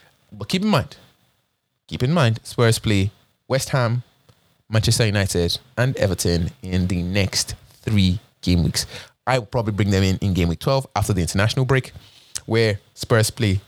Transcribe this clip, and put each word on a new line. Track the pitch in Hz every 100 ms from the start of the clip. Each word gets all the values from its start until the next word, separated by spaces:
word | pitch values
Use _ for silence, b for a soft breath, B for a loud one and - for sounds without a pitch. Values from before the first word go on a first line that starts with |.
| B _ _
But | 104 117
keep | 185
in | 214
mind, | 170 76 - - _ _ _ _ _ _ _ _
keep | -
in | 127
mind, | 175 120 110
Spurs | - - 117 110
play | 117 101 101 - _ _ -
West | 131 -
Ham, | 139 117 123 - _ _ _ _ _ _
Manchester | 110 101 117 113
United, | 104 95 90 85 - - -
and | 123 -
Everton | 92 104 98 85 87 -
in | 92 92 90
the | 90
next | 87 101 98 - - - -
three | _ - 107 92 90 - _
game | - 87
weeks. | 82 - - B B _ -
I | 131
will | 104
probably | 127 107
bring | 101 104
them | 95
in, | 95 92
in | 101
game | 90 85
week | 80
twelve | - 135 135
after | - 104
the | 101
international | 82 190 110 -
break, | 127 131 - - B B B B
where | - 113 110 101 -
Spurs | - - 113 107
play | - 113 95